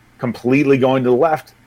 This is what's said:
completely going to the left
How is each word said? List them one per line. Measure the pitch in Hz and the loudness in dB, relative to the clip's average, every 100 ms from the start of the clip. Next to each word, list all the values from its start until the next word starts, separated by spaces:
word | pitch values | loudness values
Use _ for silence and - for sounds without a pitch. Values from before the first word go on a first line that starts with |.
| _ _ | _ _
completely | 123 110 120 135 139 139 | -10 -6 -2 0 2 2
going | 127 131 | 2 0
to | 123 | 0
the | 123 | 0
left | 160 156 - _ | 0 -2 -8 _